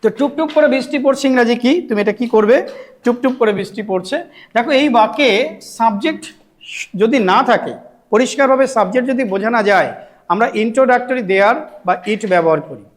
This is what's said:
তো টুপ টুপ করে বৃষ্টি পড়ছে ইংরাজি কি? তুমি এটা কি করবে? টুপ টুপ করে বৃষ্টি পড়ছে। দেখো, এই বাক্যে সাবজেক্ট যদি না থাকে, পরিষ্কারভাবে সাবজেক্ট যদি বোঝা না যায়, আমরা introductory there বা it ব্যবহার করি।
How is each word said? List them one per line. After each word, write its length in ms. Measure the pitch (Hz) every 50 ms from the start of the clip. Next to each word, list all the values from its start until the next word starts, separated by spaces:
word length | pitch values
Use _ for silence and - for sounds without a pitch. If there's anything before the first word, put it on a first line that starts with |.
| -
তো 40 | 220 208 -
টুপ 140 | 277 285 - -
টুপ 100 | 320 311 -
করে 100 | 311 302 285 247
বৃষ্টি 220 | 269 247 - - 285 254
পড়ছে 200 | 285 269 269 - 269
ইংরাজি 260 | 262 254 240 233 240 233 233
কি? 80 | 240 294 359 339
তুমি 120 | - 233 208 202
এটা 100 | 214 208 -
কি 60 | 247 233 -
করবে? 220 | 220 208 202 240 302 381 - - - - - - _ _
টুপ 120 | 240 240 240 240
টুপ 120 | 269 254 254
করে 120 | 240 214 208 196
বৃষ্টি 240 | 196 - - - 208 214
পড়ছে। 260 | 190 185 180 - - 320 - - _ - - _ _
দেখো, 160 | 220 240 277 302 262
এই 80 | 285 302 233 240
বাক্যে 300 | 220 220 226 - 294 254 196 202 262 311 - - - - -
সাবজেক্ট 480 | - 226 226 214 202 220 302 320 - - - - _ _ _ _ _ - - - - - - _ 180
যদি 180 | 202 226 240 269 214 185
না 80 | 185 226 269 262
থাকে, 220 | 233 190 - - 123 - - - _ _ _ _ -
পরিষ্কারভাবে 520 | 214 254 247 - - 277 262 269 262 269 254 262
সাবজেক্ট 300 | 226 208 185 190 247 247 262 262
যদি 100 | 240 269 208 185
বোঝা 180 | 196 202 220 240
না 60 | 233 208 202
যায়, 200 | 208 185 151 - - - - - _ _ _ _ 175
আমরা 140 | 202 233 269 269 214 214
introductory 600 | 233 226 262 262 247 247 247 247 247 262 254 233 180 190
there 260 | 190 196 208 240 311 311 - - - -
বা 80 | 175 180 185 - 202 214
it 100 | 208 - 208 185
ব্যবহার 280 | 175 165 165 160 151 143 -
করি। 160 | 139 - - - _